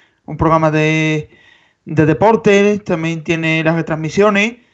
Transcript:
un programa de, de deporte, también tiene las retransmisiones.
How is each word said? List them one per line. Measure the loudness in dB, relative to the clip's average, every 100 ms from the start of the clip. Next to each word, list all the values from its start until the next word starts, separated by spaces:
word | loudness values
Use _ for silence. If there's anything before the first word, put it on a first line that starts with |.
| _ _
un | -14 -2
programa | 0 2 2
de, | 2 0 0 0 -2 -6 _ _ _ _ _
de | -6 0 2
deporte, | 2 2 2 2 2 2 0
también | -4 -4 -4 -6
tiene | -4 -4 0 0
las | 0
retransmisiones. | -2 -4 -6 -4 0 2 2 -2 -6 _